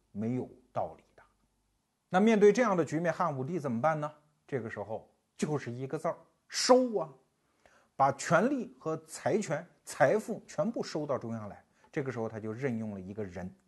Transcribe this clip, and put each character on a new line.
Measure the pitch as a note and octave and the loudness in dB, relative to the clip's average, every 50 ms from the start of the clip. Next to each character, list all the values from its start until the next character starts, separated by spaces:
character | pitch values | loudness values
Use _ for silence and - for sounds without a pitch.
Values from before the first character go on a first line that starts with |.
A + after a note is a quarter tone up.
| _ _ | _ _
没 | _ G2+ A2 A2+ B2+ | _ -6 -4 -2 -2
有 | B2+ A2+ - - - _ _ _ | -4 -4 -8 -12 -20 _ _ _
道 | A#2 G2 E2 D#2+ - | -6 -6 -6 -8 -16
理 | _ _ _ | _ _ _
的。 | - - _ _ _ _ _ _ _ _ _ _ _ _ _ _ _ _ _ | -20 -20 _ _ _ _ _ _ _ _ _ _ _ _ _ _ _ _ _
那 | - F3+ | 2 4
面 | G#3 A3+ A3+ G#3 | 6 6 6 8
对 | G3 G#3 | 8 6
这 | G3+ A#3 | 8 6
样 | B3+ A3 F#3+ | 4 2 2
的 | F3 D#3+ | 2 0
局 | C3 D3 D#3 | 0 0 -2
面， | F3 E3+ D3+ | 0 0 0
汉 | - F#3 E3 C#3+ C3 | 0 0 -2 0 -4
武 | C3 | -6
帝 | C3+ F3+ F3 | -4 -4 -4
怎 | C#3 C#3 | -4 -2
么 | A#2 A2+ | -4 0
办 | B2+ D#3 D#3+ D3+ | 2 0 0 0
呢？ | D3+ D3+ - _ _ _ _ _ _ - | -4 -6 -8 _ _ _ _ _ _ -6
这 | - B2+ | -6 -6
个 | G#2+ A2+ | -6 -6
时 | - G#2+ | -8 -8
候 | G2+ G2+ A2 G2+ - _ _ _ _ _ _ _ | -8 -8 -8 -10 -10 _ _ _ _ _ _ _
就 | - D#3 D3+ C#3 | -4 -2 -2 -4
是 | - A#2+ | -4 -6
一 | A#2 B2 C3 C3 | -8 -8 -8 -8
个 | D#3 D3+ | -8 -6
字 | - F3 | -4 -6
儿， | D3+ - - _ _ _ _ _ | -6 -6 -12 _ _ _ _ _
收 | - - - - C4 B3+ B3+ B3 A3 F#3+ | -6 -4 6 8 8 8 8 4 0 -2
啊， | D#3+ D3+ - - _ _ _ _ _ _ _ _ _ _ _ _ _ _ _ | -4 -4 -10 -20 _ _ _ _ _ _ _ _ _ _ _ _ _ _ _
把 | - C3 C#3 C#3 | 2 2 2 2
权 | - - - E3+ D#3+ G3 C4 | 0 0 4 4 4 4 4
力 | D4 C4 G#3 C#3 - _ | 0 -2 -4 -8 -12 _
和 | - D#3+ D#3+ D3+ - | -6 -6 -6 -6 -8
财 | - - - - A#3 A#3 A3 | -14 -16 -4 -2 0 2 2
权、 | G3+ - D#3 D3 F3 - _ _ _ | 0 -2 -4 -6 -6 -12 _ _ _
财 | - - - D3+ E3 F3+ A3 | -16 2 4 4 4 4 2
富 | A3 - G#3+ - - - | 0 -4 -8 -10 -10 -12
全 | - - - G#3+ | -4 -2 -2 -2
部 | - C#4+ | -2 -4
收 | G#3 - - D#3+ D3+ | -6 -6 -6 -6 -4
到 | D3 C3+ A2 | -2 -4 -4
中 | A2 A#2 A#2 | -4 -6 -8
央 | A2+ G#2+ G2+ | -8 -10 -12
来。 | F2 - _ _ _ _ _ _ | -14 -16 _ _ _ _ _ _
这 | - D#3+ | -6 -6
个 | C#3 C3 | -4 -4
时 | A#2 A#2+ | -4 -4
候 | A2+ A2 | -6 -6
他 | G#2+ A2 | -6 -8
就 | G#2 A2 | -8 -8
任 | G#2+ A#2 C3+ C#3 A#2 A2 | -8 -4 -4 -4 -2 -2
用 | A2 G#2+ G2+ | -4 -6 -8
了 | G2 | -10
一 | F#2 F#2 G2+ | -10 -12 -8
个 | G#2+ G#2+ | -8 -8
人， | F#2+ F2 F#2 F2+ F#2 - _ _ | -8 -8 -10 -12 -12 -12 _ _